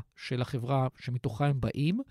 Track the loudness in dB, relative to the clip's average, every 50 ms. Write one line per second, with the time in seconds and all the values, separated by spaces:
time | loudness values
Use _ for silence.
0 | 0 _ _ -12 -6 -4 -2 -2 -2 -2 -2 -4 -2 0 2 2 2 0 -2 -6
1 | -6 -4 -4 -2 -2 -2 0 2 2 2 2 2 0 0 0 2 2 2 2 0
2 | -2 _